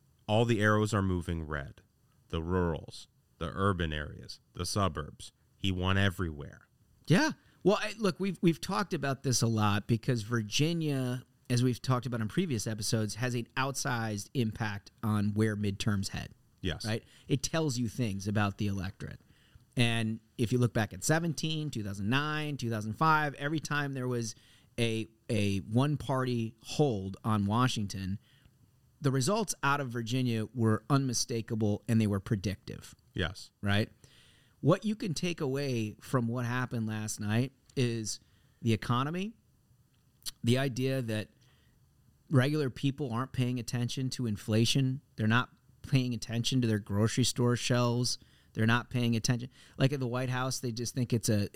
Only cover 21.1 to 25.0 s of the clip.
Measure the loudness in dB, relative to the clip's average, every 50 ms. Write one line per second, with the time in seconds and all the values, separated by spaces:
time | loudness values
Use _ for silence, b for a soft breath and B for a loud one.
21.1 | 2 2 2 -2 -4 -4 -4 -4 -4 -4 -4 -6 -6 -6 -6 -6 -6 -4 -2 0
22.1 | 0 0 0 0 -4 -4 -4 -6 -6 -4 -4 -4 -2 -2 -4 -6 -2 2 4 4
23.1 | 4 4 2 0 -4 -4 -6 -2 -2 -2 -4 -2 -2 -2 -2 -2 -4 -4 -4 -2
24.1 | -2 -2 -2 -4 -8 b b b b b b b b -2 0 0 0 -2